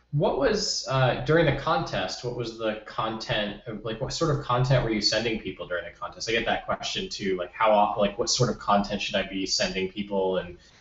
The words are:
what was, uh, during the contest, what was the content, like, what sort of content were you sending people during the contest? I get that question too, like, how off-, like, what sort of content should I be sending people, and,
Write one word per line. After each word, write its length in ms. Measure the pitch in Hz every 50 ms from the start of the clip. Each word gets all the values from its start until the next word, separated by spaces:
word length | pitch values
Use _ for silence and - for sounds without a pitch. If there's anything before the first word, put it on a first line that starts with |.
| _ _
what 280 | 143 143 185 233 - -
was, 480 | 277 226 214 196 - - - - - -
uh, 340 | 131 131 131 123 107 - -
during 220 | - 156 170 160
the 140 | 143 135 -
contest, 640 | - 160 170 165 143 - - 98 92 92 - - -
what 120 | 120 117
was 220 | 123 117 110 113 117
the 240 | 113 107 110 110 -
content, 800 | - - - 113 110 113 110 - - 117 107 104 101 98 - - 117 104 98
like, 180 | - 113 110 -
what 120 | 123 127
sort 240 | - - 165 151 139
of 80 | - -
content 400 | - 120 120 131 131 139 120 113
were 60 | 113
you 100 | 110 107
sending 400 | 104 - 110 107 110 117 110 104
people 260 | - 98 90 - 90
during 180 | 90 90 87 -
the 80 | -
contest? 360 | - - - - - 90 - 117
I 40 |
get 120 | 113 117 113
that 200 | 110 104 - -
question 420 | - 101 - - - - 110 95 95
too, 280 | - - 104 95 92
like, 160 | 90 87 -
how 180 | - - 113 110
off-, 260 | 107 104 104 104 104 107
like, 200 | 101 101 - -
what 100 | 117 110
sort 200 | - - 113 107
of 80 | 101 -
content 420 | - 107 101 101 98 - 104 98
should 140 | - - 101
I 140 | 98 92 92
be 180 | 98 95 95
sending 440 | - - - 101 92 92 95 95 92
people, 480 | - 104 101 101 101 98 92 92 92 90
and, 200 | 87 87 87 - - - - -